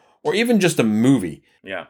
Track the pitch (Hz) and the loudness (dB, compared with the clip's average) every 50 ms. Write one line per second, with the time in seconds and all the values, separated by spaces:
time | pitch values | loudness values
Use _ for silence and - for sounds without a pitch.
0 | _ _ _ _ _ - - 202 233 240 240 208 180 170 147 - 131 110 107 107 | _ _ _ _ _ -4 -2 0 0 2 2 2 2 0 0 0 0 0 0 2
1 | 113 131 139 123 92 82 73 - _ _ _ _ _ 95 98 90 80 | 2 2 2 2 0 -6 -10 -12 _ _ _ _ _ -14 -12 -12 -12